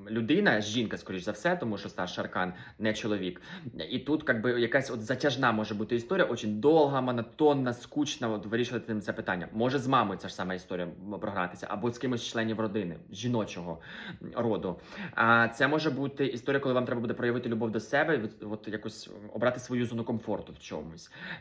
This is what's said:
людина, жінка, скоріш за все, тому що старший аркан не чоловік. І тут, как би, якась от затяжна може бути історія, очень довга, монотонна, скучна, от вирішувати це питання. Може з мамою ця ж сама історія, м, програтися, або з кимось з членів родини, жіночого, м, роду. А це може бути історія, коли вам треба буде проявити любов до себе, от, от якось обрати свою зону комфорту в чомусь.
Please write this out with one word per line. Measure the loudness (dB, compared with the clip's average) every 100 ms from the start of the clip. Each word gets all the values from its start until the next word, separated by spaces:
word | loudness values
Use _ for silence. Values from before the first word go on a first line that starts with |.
| -4
людина, | -2 4 6 6 4
жінка, | 2 0 0 -4
скоріш | -6 -4
за | -4
все, | -2 0 0
тому | -2 -4
що | -6
старший | -6 -6 -4
аркан | -4 -2 -2 -4 -16 -2
не | -2
чоловік. | 0 0 0 -2 -6 -12 -12 -10 -10 -6
І | -4
тут, | 0 0
как | 2 2
би, | 2 2
якась | 4 2 2
от | -4
затяжна | -4 0 2 4 2
може | 2 0
бути | -2 0 0
історія, | 0 2 2
очень | 2 -2 4
довга, | 6 8 6 4
монотонна, | 0 0 -4 4 6 6 2
скучна, | -2 -4 -2 0 0 -2
от | -2 0
вирішувати | 0 0 -2 -2 -4
це | -2
питання. | -4 -2 -2 -2
Може | 0 2 2
з | 4
мамою | 4 4 0
ця | -6
ж |
сама | -6 -4
історія, | -4 -4 -4 -4
м, | -6 -8 -6
програтися, | -4 -2 -4 -4 -8
або | -2 -2
з | -2
кимось | -2 -2
з | -2
членів | -2 -2 0
родини, | 0 -2 -4 -8 -12
жіночого, | -6 0 0 0 -6 -8 -8 -10 -14 -12 -12
м, | -8 -2
роду. | 0 0 -2 -6 -10 -12 -6
А | 2 6 8 6
це | 4 2
може | 4 2
бути | 0 -2 0 0
історія, | 0 0 2
коли | 4
вам | 2
треба | 2 0
буде | -2
проявити | 0 0 0 0
любов | 0 0
до | -2
себе, | 0 2 4 2
от, | 0 -8 -8
от | -8 -6
якось | -6 -6 -10 -14 -14 -10
обрати | 0 0 0
свою | -4 -2 0
зону | -2
комфорту | -2 -4 -2 -4 -6
в | -16
чомусь. | -10 -10 -10 -14 -18 -14 -12 -12